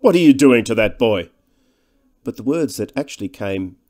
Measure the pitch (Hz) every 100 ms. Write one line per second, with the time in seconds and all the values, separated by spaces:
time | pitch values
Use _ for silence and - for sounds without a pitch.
0 | 247 175 165 139 139 120 110 110 107 -
1 | 120 104 85 _ _ _ _ _ _ _
2 | _ _ - - 113 156 143 - 104 -
3 | 147 - 98 - 101 95 95 90 _